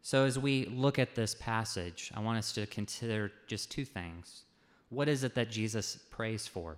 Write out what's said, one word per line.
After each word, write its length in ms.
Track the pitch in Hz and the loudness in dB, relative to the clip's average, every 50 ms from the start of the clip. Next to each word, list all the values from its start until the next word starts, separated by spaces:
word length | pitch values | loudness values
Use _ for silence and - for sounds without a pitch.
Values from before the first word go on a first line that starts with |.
So 240 | _ - - 135 135 | _ 4 4 6 6
as 120 | 135 123 131 | 6 4 2
we 260 | 131 143 139 131 127 | 2 4 4 4 2
look 340 | - 113 127 131 139 139 - | 0 0 4 4 4 6 4
at 160 | 127 - - | 2 2 4
this 200 | - 113 104 - | 0 0 0 0
passage, 760 | - - - 113 113 113 107 - 98 87 87 85 - - - - | -4 -2 0 0 0 0 0 -2 -2 -4 -4 -6 -8 -10 -8 -6
I 60 | 110 | -2
want 180 | 107 110 113 113 | 0 2 2 2
us 140 | 107 - - | 0 -2 -2
to 120 | - 104 101 | -4 -4 -4
consider 640 | - - 104 101 - - - 117 110 107 104 101 - - - - | -2 -4 -4 -4 -4 -6 -2 -2 0 0 0 -2 -4 -10 -10 -6
just 240 | 113 104 - - | -6 -6 -6 -6
two 140 | - - 139 | -4 -6 -6
things. 580 | 131 - 101 87 85 85 85 87 - - - - _ _ _ _ _ _ _ _ _ | -4 -6 -8 -8 -8 -10 -12 -14 -16 -18 -20 -20 _ _ _ _ _ _ _ _ _
What 200 | 117 127 143 147 | -2 0 2 2
is 140 | 151 135 131 | 4 2 2
it 120 | 127 - | 0 2
that 160 | 127 120 113 | 2 0 2
Jesus 460 | 110 110 110 110 107 113 98 - - - - - | 2 0 0 0 0 0 -2 -2 -6 -8 -10 -20
prays 360 | - - 113 110 113 104 - | -6 -4 -2 -2 -2 -2 -4
for? 320 | - - 95 85 82 78 | -6 -6 -6 -6 -6 -10